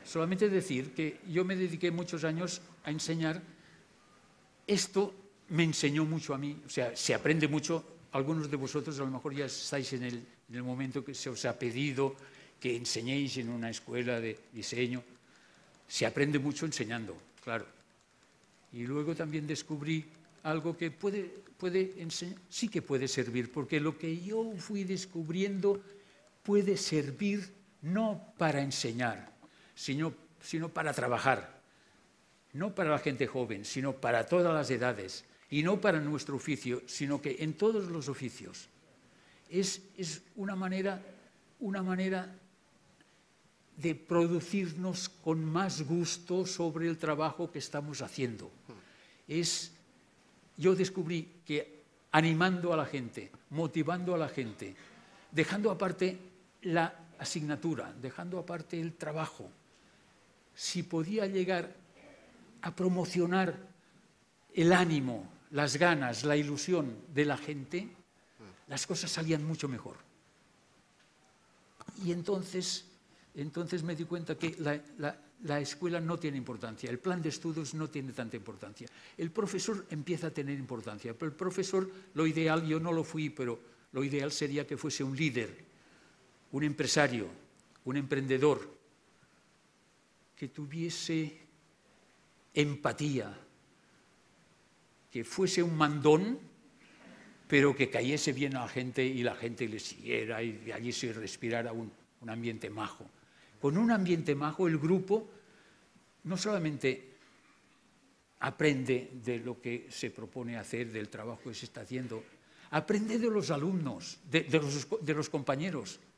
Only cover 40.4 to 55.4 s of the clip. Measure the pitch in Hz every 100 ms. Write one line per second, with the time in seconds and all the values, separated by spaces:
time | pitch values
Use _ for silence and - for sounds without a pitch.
40.4 | 196 190 190 190 196 185 - - - _
41.4 | _ _ 214 196 185 185 190 190 185 -
42.4 | - _ _ _ _ _ - _ _ _
43.4 | _ _ _ - 160 151 - 170 170 175
44.4 | - 202 180 156 185 170 - - - 160
45.4 | 160 160 190 135 143 170 165 - - 180
46.4 | 180 - 170 160 170 160 156 151 156 -
47.4 | 170 147 - 147 147 135 117 - 123 107
48.4 | 92 - - 107 - - - - - 156
49.4 | 170 - - - - - _ _ - -
50.4 | - - 165 180 185 185 165 175 156 -
51.4 | - 147 - - - _ _ 156 160 160
52.4 | 185 180 175 160 135 143 120 - 104 -
53.4 | - 143 160 170 147 180 180 175 151 -
54.4 | 117 104 98 95 - - - - - 151